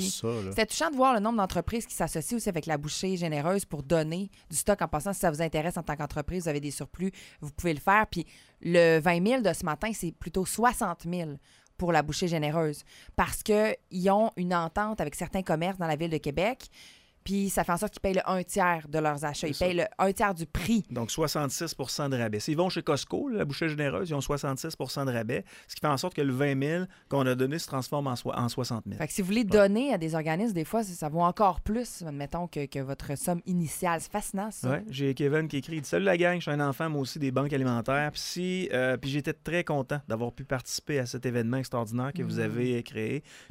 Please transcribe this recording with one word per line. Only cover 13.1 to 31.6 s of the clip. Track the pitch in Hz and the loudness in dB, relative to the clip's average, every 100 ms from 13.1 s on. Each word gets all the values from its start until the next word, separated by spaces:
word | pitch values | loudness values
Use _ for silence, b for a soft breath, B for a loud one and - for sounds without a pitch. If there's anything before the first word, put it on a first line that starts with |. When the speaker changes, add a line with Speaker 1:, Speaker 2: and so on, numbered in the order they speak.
Speaker 2:
parce | - 175 - | -2 -2 0
qu'ils | - 208 220 - - 185 190 | 2 4 4 0 -6 0 4
ont | 202 226 | 4 2
une | - 180 | 0 0
entente | 175 165 208 214 214 | 0 0 -2 -2 -2
avec | 147 | -4
certains | - 170 196 | -4 -4 -4
commerces | 185 160 175 190 | 0 0 0 -2
dans | 165 | -2
la | |
ville | 151 170 | 0 0
de | 156 | -2
Québec. | 151 147 202 262 - B B B B B | -2 0 0 -2 -12 B B B B B
Puis | - 196 196 | -4 -2 0
ça | 190 | 0
fait | 170 | 0
en | 175 | 0
sorte | 202 | -2
qu'ils | - | -2
payent | 196 | 0
le | 185 - | 0 2
un | 185 | -2
tiers | 175 202 180 165 151 | 0 2 4 2 0
de | 156 | 0
leurs | 151 147 | 0 0
achats. | 151 143 160 | -4 -4 -4
Ils | |
Speaker 3:
C'est | 143 | 0
ça. | |
Speaker 2:
payent | 180 | 2
le | 175 156 - | 2 0 2
un | 196 | 2
tiers | 196 202 | 4 0
du | 170 | 0
prix. | 165 - 180 226 - | -4 -2 2 2 0
Speaker 3:
Donc, | 123 113 | -4 -2
soixante-six | - 156 156 143 - 165 | 0 0 0 -2 -2 -4
pour | - 135 | -6 -6
cent | - 143 | -2 -2
de | |
rabais. | 127 113 107 | 0 0 -2
S'ils | 165 | 0
vont | 151 185 | 0 2
chez | 170 | 0
Costco, | - 139 - - 285 | 0 0 0 -4 -2
là, | 214 | -2
la | |
Bouchée | 156 135 165 | -2 -2 -2
Généreuse, | 147 143 175 185 | 0 0 0 -2
ils | |
ont | 143 | -2
soixante-six | - 143 143 135 160 - | -2 -2 -2 -4 -6 -6
pour | 135 | -6
cent | 147 | -2
de | 135 | 0
rabais, | 120 110 147 - B B | 0 0 -4 -6 B B
ce | |
qui | - | -2
fait | 151 | 0
en | 131 | 2
sorte | 180 | 0
que | - | 0
le | 143 | 0
vingt | 127 143 | 2 2
mille | 135 143 175 185 B B | 2 0 -2 -4 B B
qu'on | 139 131 | 2 2
a | |
donné | 127 131 147 | 2 0 -2
se | - | -4
transforme | 135 123 147 139 | -6 -4 -2 -2
en | |
soi-, | 120 120 - | -4 -4 -2
en | 120 | -2
soixante | - 123 113 | -2 -4 -4
mille. | 101 101 | -6 -6
Speaker 2:
Fait | 151 | -4
que | |
si | - | -2
vous | 180 | 0
voulez | 220 | 2
Speaker 3:
Ouais. | |
Speaker 2:
donner | 208 208 196 208 285 | 6 6 8 6 2
à | 196 | 0
des | 160 | 0
organismes, | 160 156 160 233 | 0 0 0 0
des | 175 | -2
fois, | 156 220 | 0 0
ça, | 202 | -2
ça | 175 151 | -4 -2
vaut | 165 | 2
encore | 175 180 196 | 2 4 4
plus, | 170 | 2